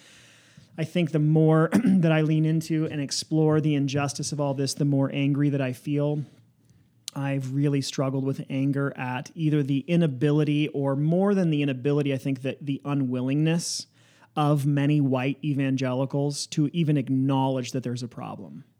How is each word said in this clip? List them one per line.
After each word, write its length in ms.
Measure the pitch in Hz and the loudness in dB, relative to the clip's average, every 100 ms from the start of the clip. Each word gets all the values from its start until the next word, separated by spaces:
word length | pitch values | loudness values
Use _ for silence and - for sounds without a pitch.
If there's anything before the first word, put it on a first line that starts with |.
| - - - - _ - - - | -20 -20 -20 -20 _ -20 -16 -8
I 60 | |
think 280 | 156 180 165 | -4 -2 0
the 40 | 156 | 2
more 520 | 151 160 156 160 165 | 4 4 6 6 4
<clears throat> 120 | 202 | 2
that 280 | 196 190 165 | 4 4 4
I 100 | 156 | 4
lean 240 | 156 156 156 | 2 2 2
into 400 | 160 156 160 156 | 0 0 -2 -2
and 160 | 151 | -4
explore 580 | 139 - - 156 156 156 | -6 -6 -2 2 4 4
the 140 | 151 | 2
injustice 580 | 143 139 143 143 - 147 | 0 0 0 -2 -4 -6
of 80 | 147 | -4
all 140 | 143 | -2
this, 220 | 135 139 - | -2 -2 0
the 100 | 143 | 0
more 240 | 139 135 | 2 0
angry 380 | 139 139 139 147 | 0 0 2 0
that 120 | 139 | 0
I 120 | 131 | -2
feel. 480 | 123 - 143 147 151 139 - _ _ _ _ _ _ - 143 | -6 -4 -2 0 -2 -6 -14 _ _ _ _ _ _ -14 -8
I've 380 | 139 139 131 | -4 -4 -4
really 280 | 139 143 143 | -2 0 0
struggled 420 | 135 - 135 135 | -4 -2 -2 -2
with 220 | 135 135 - | -4 -6 -6
anger 440 | 135 135 139 139 - | -2 0 0 -2 -4
at 360 | 127 127 151 | -6 -8 -10
either 300 | - 156 147 | -2 0 0
the 160 | 135 139 - | 0 -2 0
inability 800 | 170 165 123 147 151 151 147 151 | 2 2 2 2 2 2 0 0
or 260 | 143 139 135 | -2 -2 0
more 380 | 151 175 196 | 2 2 2
than 160 | 196 170 | 2 2
the 140 | 147 | 2
inability, 500 | 147 131 135 143 143 | 0 -2 0 0 0
I 40 | 135 | -2
think 260 | 143 131 | -2 -4
that 200 | 131 - | -4 -6
the 160 | 139 135 143 | -6 -6 -2
unwillingness 1040 | 143 131 127 131 143 160 170 - - - _ _ _ _ - | -2 0 -2 0 0 2 0 -2 -8 -10 _ _ _ _ 0
of 320 | 147 147 139 | 2 2 2
many 340 | 143 143 151 | 2 2 2
white 380 | 135 127 135 - | 2 0 -2 -4
evangelicals 1000 | 151 139 135 131 127 127 131 143 143 143 - | -4 -2 0 0 -2 -2 -2 -2 -2 -4 -6
to 220 | - 143 | -2 0
even 220 | 170 151 147 | 0 2 0
acknowledge 760 | 127 131 135 135 135 131 120 | 0 0 2 2 0 -2 -4
that 100 | 131 | -6
there's 220 | 120 120 | -6 -6
a 40 | 123 | -8
problem. 580 | - 110 101 82 123 139 | -10 -12 -12 -14 -18 -20